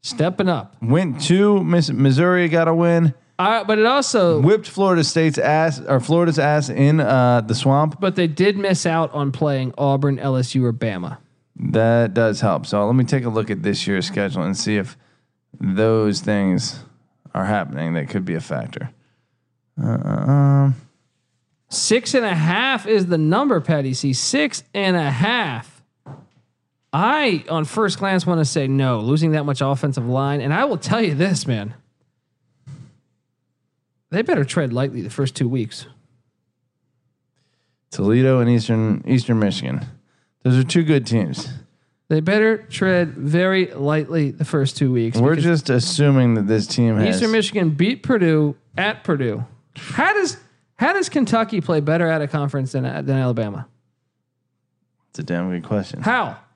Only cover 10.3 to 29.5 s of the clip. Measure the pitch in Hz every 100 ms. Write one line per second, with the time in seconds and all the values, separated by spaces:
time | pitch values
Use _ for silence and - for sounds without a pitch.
10.3 | 131 123 135 123 117 113 95 87 80 _
11.3 | _ _ - - 110 113 117 113 98 113
12.3 | 104 107 85 - 104 104 127 123 139 120
13.3 | 110 107 98 90 98 - 98 - - 98
14.3 | 92 82 98 - 104 95 - _ _ _
15.3 | _ _ - 95 95 110 113 107 95 107
16.3 | 104 95 92 - - - _ _ _ -
17.3 | - 95 104 76 67 82 85 69 104 92
18.3 | 82 - 69 58 - - _ _ _ _
19.3 | _ _ _ _ - - 117 98 104 50
20.3 | 143 139 139 139 127 - _ _ _ _
21.3 | _ _ _ _ - - 240 240 269 226
22.3 | 170 156 185 262 262 - 220 180 165 156
23.3 | 196 285 190 135 151 135 127 143 127 -
24.3 | 277 294 - _ 196 196 180 143 127 196
25.3 | 240 180 117 - _ _ _ - - _
26.3 | _ _ _ _ _ _ 147 214 302 269
27.3 | 170 - 160 151 - 208 - 196 185 170
28.3 | 170 147 160 135 139 131 117 113 151 160
29.3 | 156 147